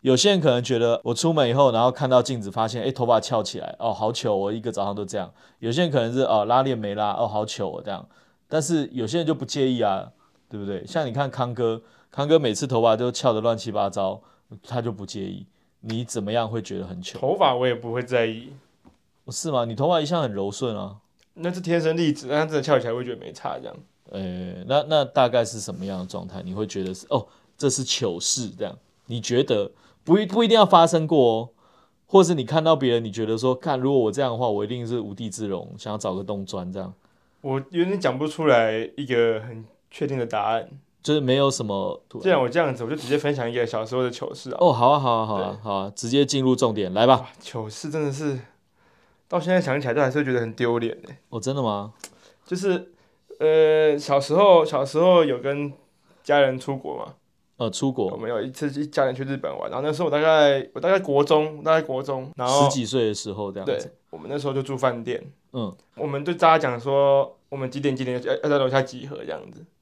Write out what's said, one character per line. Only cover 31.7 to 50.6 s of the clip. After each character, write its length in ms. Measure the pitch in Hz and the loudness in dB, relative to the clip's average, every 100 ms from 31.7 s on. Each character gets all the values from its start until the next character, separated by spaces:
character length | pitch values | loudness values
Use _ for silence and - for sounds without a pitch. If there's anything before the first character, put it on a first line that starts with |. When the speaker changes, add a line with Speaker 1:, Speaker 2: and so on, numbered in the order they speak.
| _ _ _ _ | _ _ _ _
Speaker 1:
或 160 | 196 | 6
是 120 | 170 | 6
你 100 | 165 | 2
看 180 | 113 156 | 0 2
到 140 | 160 156 | 4 4
别 160 | 131 | 4
人， 100 | 120 | 2
你 80 | 113 | 0
觉 140 | 104 | -4
得 140 | 107 113 | -2 0
说 160 | 127 127 | 0 0
，“看， 240 | 160 131 | -2 -2
如 100 | 131 | 2
果 80 | 139 | 2
我 140 | 110 | 2
这 80 | 113 | 0
样 100 | 131 | -2
的 60 | 117 | 0
话， 100 | 123 | -2
我 160 | 101 | -2
一 60 | 104 | -4
定 180 | 123 117 | -6 -4
是 140 | 120 | -6
无 140 | 104 | -6
地 160 | 98 113 | -10 -10
自 180 | 95 107 | -8 -6
容， 180 | 92 82 - | -6 -8 -12
想 120 | 107 | -10
要 80 | 104 | -6
找 160 | 101 | -4
个 80 | 95 | -6
洞 220 | 98 101 | -6 -8
钻 260 | 95 98 90 | -8 -10 -8
这 80 | 95 | -10
样。” 140 | 92 - _ _ _ _ | -12 -14 _ _ _ _
Speaker 2:
我 180 | 139 135 135 | -6 -6 -4
有 140 | 170 | -2
点 160 | 180 196 | 0 0
讲 180 | 139 131 | 0 0
不 80 | 156 | -6
出 200 | 151 156 | 0 4
来 260 | 120 113 110 113 - | 6 4 0 -6 -8
一 80 | |
个 340 | 139 120 117 110 | -2 2 2 0
很 220 | 117 113 110 _ _ | -6 -14 -18 _ _
确 160 | - 139 | -8 -4
定 120 | 135 | -4
的 60 | |
答 200 | 117 107 | -4 -2
案。 220 | 104 113 - - _ _ | 0 -2 -4 -18 _ _
Speaker 1:
就 100 | - | -2
是 80 | 151 | 0
没 160 | 131 131 | 2 4
有 140 | 139 | 4
什 140 | 131 | 2
么 380 | 110 98 92 - _ | -4 -4 -4 -8 _
突 80 | 175 | -4
然 60 | |
Speaker 2:
既 60 | 190 | 2
然 100 | 156 | 2
我 80 | 123 | 2
这 100 | 156 | 0
样 160 | 156 | 0
子， 80 | 123 | -2
我 60 | 117 | -6
就 80 | 151 | -6
直 100 | 127 | -2
接 120 | 143 | 0
分 160 | 147 | 0
享 140 | 139 117 | -2 -2
一 60 | |
个 120 | 120 117 | -2 -2
小 180 | 113 | -4
时 100 | 113 | -4
候 80 | 127 | -2
的 80 | 127 | -2
糗 220 | 123 - | -4 -10
事 180 | 117 127 | -10 -10
啊。 40 | - | 2
Speaker 1:
哦， 140 | 175 | 4
好 160 | 117 120 | 6 4
啊， 100 | 143 | 4
好 140 | 131 113 | 2 0
啊， 100 | 110 | 0
好 80 | |
啊， 240 | 101 95 104 | -2 -4 -6
Speaker 2:
对。 0 | |
Speaker 1:
好 120 | 107 | -4
啊， 180 | 98 98 | -4 -4
直 140 | 101 117 | -8 0
接 160 | 139 | 2
进 180 | 143 139 | 4 2
入 140 | 131 123 | 2 4
重 160 | 120 | 2
点， 180 | 107 92 | 0 -2
来 120 | 95 120 | 4 6
吧。 100 | 123 | 6
Speaker 2:
哇， 100 | 123 - | 4 -18
糗 260 | - 117 107 | -12 -10 -10
事 220 | - 156 | -10 -8
真 120 | 156 | -4
的 80 | 147 | -4
是， 300 | 139 151 131 113 _ _ _ _ _ _ _ _ | -4 -6 -6 -10 _ _ _ _ _ _ _ _
到 100 | 180 | -4
现 140 | 165 | 2
在 80 | 185 | 2
想 180 | 143 139 | 2 -2
起 80 | 131 | 0
来 60 | |
都 80 | 123 | 0
还 100 | 135 | 2
是 60 | 143 | 0
会 80 | |
觉 80 | 139 | 0
得 80 | 123 | -2
很 100 | 113 | -2
丢 240 | 110 | -2